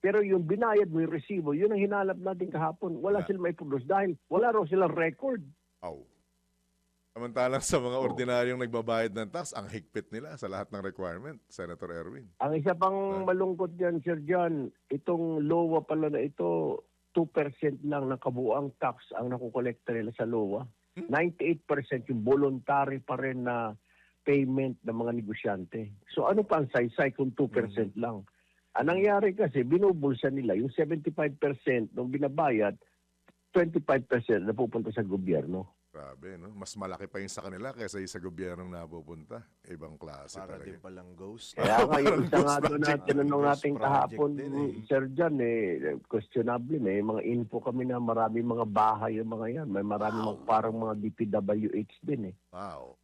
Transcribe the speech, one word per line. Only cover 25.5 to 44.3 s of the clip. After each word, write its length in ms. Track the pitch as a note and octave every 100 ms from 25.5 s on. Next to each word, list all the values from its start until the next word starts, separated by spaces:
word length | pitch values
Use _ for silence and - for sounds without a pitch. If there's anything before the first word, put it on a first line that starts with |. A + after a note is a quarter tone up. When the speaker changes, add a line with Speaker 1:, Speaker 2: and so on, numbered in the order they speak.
| G2 F2+ A#2 G#2+ G2+ _
Speaker 1:
So, 160 | - D3
ano 160 | G3+
pa 180 | G#3 E3
ang 60 | C#3
saysay 400 | C3 A#2+ - C#3
kung 220 | - C3+
two 160 | A#2 C#3
percent 480 | - A2 G2+ G#2 G#2
Speaker 2:
Mhm. 40 |
Speaker 1:
lang? 160 | A#2 G#2+ G2 _ _ _ _
Ang 140 | - B2+
nangyari 480 | F3+ G#3 G3+ G3+ F#3+
kasi, 300 | F3+ C#3 B2
binubulsa 680 | E3+ G3+ F3 C#3 B2 C#3
nila 240 | C3+ A#2+ F#2+
yung 160 | C3
seventy-five 640 | - D3 D#3+ D3 D#3 D3+ C#3
percent 560 | D3 C3+ - B2+ G#2+
nung 160 | - B2+
binabayad, 680 | C#3 C#3+ C#3+ D#3 A2+ G2+ G2 _ _ _ _ _ _ _
twenty-five 560 | F#3 E3+ E3 D3+ C3+ A#2+
percent 400 | B2 A2+ G#2+ G2
na 60 | A2
pupunta 320 | A#2+ A2+ A2+
sa 100 | A2
gobyerno. 720 | G2+ G2 F#2 D#2+ C#2+ F#2 F#2+ _ _
Speaker 2:
Grabe, 480 | D#2 C#2+ C2+ E2 F#2
no? 80 | F2+ G#2
Mas 160 | F#2+
malaki 320 | G#2+ F#2+ F2+
pa 160 | F#2+ G2
yung 80 | G2
sa 160 | -
kanila 240 | G2 F#2+ B2
kaysa 320 | B2+ G#2+ G2+
yung 80 | F#2+
sa 80 | -
gobyernong 560 | F#2 E2+ F#2 F2 F#2
napupunta. 720 | F2 E2+ E2 D2+ E2 D2+ - - _ -
Ibang 320 | E2+ D#2 D#2
klase 400 | D#2+ C#2+ C#2+ F#2+
Speaker 3:
Para 160 | F#2+ F#2+
Speaker 2:
talaga. 80 |
Speaker 3:
din 160 | E2 F2
palang 320 | F#2+ F#2 F2+
ghost. 400 | F2 F#2+ A#2 -
Speaker 1:
Kaya 320 | - A2+ A2
nga, 0 |
Speaker 2:
<laughs> 80 | B2
Parang 80 | D3
Speaker 1:
yung 220 | C#3 D#3+
isa 80 | -
Speaker 2:
ghost 160 | - C#3+
Speaker 1:
nga 80 | C#3+
doon 160 | D3 D3
na 60 | D3
Speaker 2:
project. 160 | C#3+ C#3
Speaker 1:
tinanong 160 | C#3+ C#3+ C#3+
Speaker 3:
Ghost 60 | C#3+
Speaker 1:
natin 200 | C#3+ D3 C#3+
Speaker 3:
project 80 |
Speaker 1:
kahapon, 460 | B2+ C#3 C3+ A2+ D3